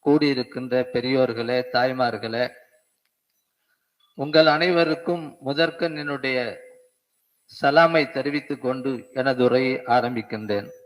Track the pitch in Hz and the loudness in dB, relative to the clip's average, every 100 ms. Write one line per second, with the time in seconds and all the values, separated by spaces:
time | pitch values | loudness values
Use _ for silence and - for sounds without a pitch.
0 | - 151 147 131 127 127 127 127 123 123 | 4 4 4 0 -4 -8 -2 -2 -2 -4
1 | 127 131 127 113 117 127 123 127 127 127 | -2 0 0 0 -2 -4 -2 -2 -2 0
2 | 123 110 113 117 123 - _ _ _ _ | -2 -2 -6 -4 -4 -6 _ _ _ _
3 | _ _ _ _ _ _ _ _ _ _ | _ _ _ _ _ _ _ _ _ _
4 | _ - 139 156 160 151 175 170 165 156 | _ -8 0 4 6 4 2 2 2 0
5 | - 175 151 - 131 139 165 - 170 151 | -2 -4 -6 -10 -6 0 0 0 -6 -4
6 | 143 139 131 127 120 - - - _ _ | -6 -4 -2 -2 -4 -10 -18 -20 _ _
7 | _ _ _ _ _ - 143 151 165 165 | _ _ _ _ _ -2 2 6 6 4
8 | 143 139 135 147 139 143 127 127 131 123 | 0 -2 -4 -4 -6 -6 -4 -4 -4 -6
9 | - - 131 127 123 123 131 127 - 120 | -8 -4 -2 2 4 4 0 -2 0 0
10 | 120 120 107 110 107 101 101 - | 2 -6 -8 -10 -4 -4 -6 -18